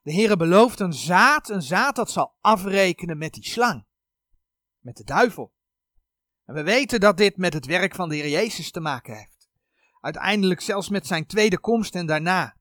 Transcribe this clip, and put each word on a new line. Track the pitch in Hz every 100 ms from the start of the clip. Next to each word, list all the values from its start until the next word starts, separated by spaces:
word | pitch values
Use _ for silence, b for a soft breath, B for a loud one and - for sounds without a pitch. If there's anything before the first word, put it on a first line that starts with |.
De | 151
Heere | 165 220 202
belooft | 165 190 240 -
een | 185
zaad, | 139 151 180 247 294 -
een | 202
zaad | 131 180 269
dat | 262 214
zal | 180 139 _
afrekenen | 202 214 190 196 190 165 170 156
met | 156
die | -
slang. | - 226 240 135 _ _ _ _ _ _ _ _ _ _
Met | 123 -
de |
duivel. | 101 147 240 165 113 _ _ _ _ _ _ _ _ _
En | -
we | 147
weten | 151 240 269 240
dat | 208 180
dit | 208 185
met | 180
het | 156
werk | 131 180 185
van | - 170
de |
Heer | 151 147
Jezus | 151 220 - 160
te | 175
maken | 156 127 - 110
heeft. | 101 _ _ _ _ _ _ _
Uiteindelijk | 143 156 185 208 190 175
zelfs | - 202 185
met | 196 -
zijn | 165
tweede | 156 202 214 175
komst | - 226 202
en | 180
daarna. | 165 156 165 185 123 _